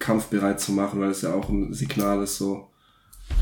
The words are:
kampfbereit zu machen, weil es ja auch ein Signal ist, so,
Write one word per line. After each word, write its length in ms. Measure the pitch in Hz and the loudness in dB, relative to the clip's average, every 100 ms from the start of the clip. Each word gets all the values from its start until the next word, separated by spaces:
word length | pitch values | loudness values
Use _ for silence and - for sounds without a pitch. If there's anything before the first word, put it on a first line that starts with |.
kampfbereit 600 | - 110 - 101 98 98 | 0 0 0 0 2 0
zu 120 | - | 0
machen, 280 | 98 101 101 | 0 0 0
weil 100 | 98 | 0
es 120 | 95 | 0
ja 100 | 90 | -2
auch 140 | 95 - | -2 0
ein 240 | 101 - | 0 0
Signal 480 | 104 - 104 101 101 | -2 -2 0 0 0
ist, 120 | 98 - | 0 -2
so, 320 | 98 98 - _ _ _ _ - - - | -2 -2 -8 _ _ _ _ -18 0 6